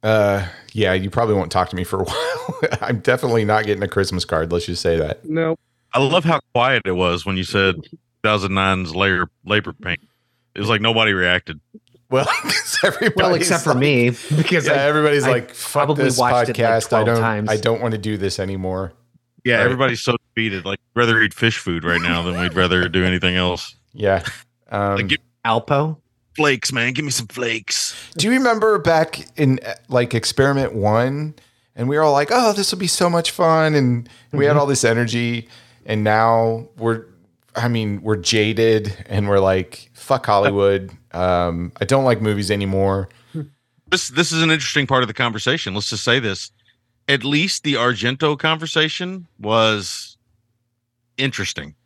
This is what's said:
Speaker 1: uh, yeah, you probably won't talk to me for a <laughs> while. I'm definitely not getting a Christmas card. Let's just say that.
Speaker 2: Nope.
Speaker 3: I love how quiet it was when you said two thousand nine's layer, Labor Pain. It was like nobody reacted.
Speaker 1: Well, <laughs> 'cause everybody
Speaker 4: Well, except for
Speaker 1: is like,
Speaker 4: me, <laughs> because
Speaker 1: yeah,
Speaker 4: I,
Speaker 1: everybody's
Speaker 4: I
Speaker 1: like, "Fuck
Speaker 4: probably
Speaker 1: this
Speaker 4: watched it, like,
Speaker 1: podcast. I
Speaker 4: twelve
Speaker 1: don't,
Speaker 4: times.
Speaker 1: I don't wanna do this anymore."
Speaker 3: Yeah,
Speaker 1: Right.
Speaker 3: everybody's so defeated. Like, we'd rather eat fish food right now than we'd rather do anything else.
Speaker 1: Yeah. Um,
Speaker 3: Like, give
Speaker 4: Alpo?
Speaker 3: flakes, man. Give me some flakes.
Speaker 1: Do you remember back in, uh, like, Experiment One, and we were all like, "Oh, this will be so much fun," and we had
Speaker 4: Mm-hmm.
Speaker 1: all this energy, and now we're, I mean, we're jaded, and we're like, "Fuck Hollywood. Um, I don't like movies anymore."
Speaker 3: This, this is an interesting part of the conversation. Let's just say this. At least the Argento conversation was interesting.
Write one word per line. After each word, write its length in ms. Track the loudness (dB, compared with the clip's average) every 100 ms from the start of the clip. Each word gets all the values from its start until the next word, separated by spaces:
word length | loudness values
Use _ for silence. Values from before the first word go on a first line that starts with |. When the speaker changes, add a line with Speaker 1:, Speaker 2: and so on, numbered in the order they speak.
Speaker 1:
uh, 440 | 2 2 2 0 -4 -12 -12
yeah, 200 | -2 2
you 160 | 2 0
probably 260 | -2 0 0
won't 160 | 0
talk 180 | -2 -2
to 60 | -4
me 80 |
for 180 | -6 -4
a 20 |
<laughs> 0 |
while. 560 | -4 -4 -6 -6 -10 -6 -4 -4
I'm 180 | -4 -2
definitely 460 | 0 0 2 0 2
not 200 | 0 0
getting 180 | -2
a 40 | -2
Christmas 380 | -2 -2 -4 -2
card. 260 | -2 0
Let's 140 | -2 -4
just 160 | -2
say 160 | 0 0
that. 280 | 0 -4 -6
Speaker 2:
Nope. 340 | -4 -2 -4 _ _ _
Speaker 3:
I 60 | 0
love 200 | 2 2
how 160 | 2 0 _
quiet 300 | 0 2 2 0
it 60 |
was 320 | 0 0 0 -4
when 120 | -4
you 60 |
said 320 | -2 0 0 0
two 140 | -10 -20 _ _
thousand 300 | 0 0 0
nine's 420 | 0 0 0 -4 -2
layer, 320 | 0 0 -2 _ -2
Labor 280 | -2 -2
Pain. 240 | -10 -8 -8 _ _ _ _ _ -8
It 40 |
was 100 | -2
like 120 | 0
nobody 320 | 2 2 2
reacted. 460 | 2 2 0 -2 -16 _ -20 _ _ _
Speaker 1:
Well, 160 | -2 0
<laughs> 160 | -4
'cause 380 | -2 -4 -4 -2
everybody 300 | -2 0 -2 0
Speaker 4:
Well, 180 | 0 0
except 280 | 0 0
for 80 | 2
Speaker 1:
is 40 | 2
like, 60 |
Speaker 4:
me, 280 | 2 2 2
<laughs> 260 | -2 -2 0
because 300 | 2 0 2
Speaker 1:
yeah, 60 |
Speaker 4:
I, 40 | 2
Speaker 1:
everybody's 400 | 2 2 2 2
Speaker 4:
I 80 | 2
Speaker 1:
like, 220 | 0 -2
"Fuck 180 | -12 -4 -2 0
Speaker 4:
probably 180 | 2 2
Speaker 1:
this 120 | 2
Speaker 4:
watched 320 | 2 2 0
it, 80 | 0
like, 100 | 2
Speaker 1:
podcast. 160 | 2 2
I 20 |
Speaker 4:
twelve 160 | 0 2
Speaker 1:
don't, 120 | 2
Speaker 4:
times. 300 | 0 -2 -2
Speaker 1:
I 80 | 0
don't 240 | 0 0
wanna 160 | -2 -4
do 200 | -4 -4
this 220 | -4 -4
anymore." 540 | -6 -6 -6 -6 -6 -12 _ _ _ _
Speaker 3:
Yeah, 140 | 0 2
Speaker 1:
Right. 60 | 2
Speaker 3:
everybody's 360 | 2 0 0
so 160 | -2 -2 _ -4
defeated. 300 | -4 -4 -6
Like, 140 | -8 _
we'd 80 | 0
rather 200 | 4 4
eat 120 | 2
fish 240 | 2 0 0
food 260 | -4 -4 0
right 160 | 0
now 200 | 0 -2
than 160 | -2 -2
we'd 140 | -2 2
rather 340 | 2 2 0
do 160 | 0 0
anything 300 | 2 0 0
else. 400 | 0 -2 -8 -18 _
Speaker 1:
Yeah. 300 | -4 0 0 -2 -14 -20 _ _
Um, 260 | -4 -2 -2
Speaker 3:
Like, 100 | -2
give 120 | -4 _ _ -2
Speaker 4:
Alpo? 520 | -2 0 -2 -2 -6 _ _ _ -2
Speaker 3:
flakes, 360 | 0 0 -2
man. 180 | -2 -2
Give 120 | -4 -4
me 60 |
some 160 | -6 -8
flakes. 680 | -8 -6 -6 -6 -6 -6 -10 -16 -4
Speaker 1:
Do 100 | 0
you 60 |
remember 440 | 2 2 2 2 2
back 480 | 2 2 2 -4 -14 0
in, 200 | 2 2 -2
uh, 80 | -12 _
like, 260 | 0 2
Experiment 600 | -2 -2 2 2 2 -2 0
One, 580 | 2 2 0 -2 -8 -12 _ _ _ -6
and 100 | -2
we 80 | 2
were 60 |
all 80 | 4
like, 140 | 4 2
"Oh, 200 | 2 2
this 180 | 0 -2
will 80 | -2
be 80 | -4
so 220 | 0 2
much 220 | 2 -2
fun," 420 | 0 2 4 4 4
and 340 | 2 0 -4 -20 _
we 100 | 2 4
had 60 |
Speaker 4:
Mm-hmm. 80 | 4
Speaker 1:
all 60 | 2
this 180 | 2
energy, 640 | 2 2 2 0 -2 -4 -8 -20 -20 _ -4
and 180 | 0
now 640 | 2 4 4 4 2 -2 -8 -4
we're, 280 | -2 -2 -6 _ _ _ _ -4
I 140 | -2
mean, 320 | 0 -2 -4
we're 160 | -2 -2
jaded, 880 | 2 2 2 4 4 4 0 -10 -6
and 200 | -2 2
we're 100 | 4
like, 500 | 4 2 -2 -12 -20
"Fuck 320 | -20 -2 -2 2
Hollywood. 680 | 2 4 4 2 2 -2 -16 _
Um, 580 | -4 0 2 0 -4 -8 -6
I 60 | 0
don't 180 | 2
like 180 | 2 2
movies 300 | 0 -2 -2
anymore." 560 | -2 0 0 0 0 -4 _ _ -12 -12 _ _ _ _
Speaker 3:
This, 200 | -2 -2
this 220 | -2 0
is 80 | 0
an 80 | 2
interesting 340 | 0 0 -2 2
part 160 | 0
of 40 | 0
the 60 |
conversation. 600 | -2 -2 -2 -2 -2 -4
Let's 160 | -6 -6
just 140 | -4
say 160 | 0 0
this. 320 | 0 -6 -10 _ _ _ _ _ -2
At 140 | -2
least 400 | 0 0 0 -4
the 120 | -4 0
Argento 640 | 0 0 -4 0 -2 0
conversation 880 | 0 -2 -2 -2 -2 -2 -8 -10 -16 _
was 800 | -2 2 2 0 -4 -12 -14 -20 _ _ _ _ _ _ _ _ _ -4
interesting. 560 | -4 -2 -8 -8 -14 -18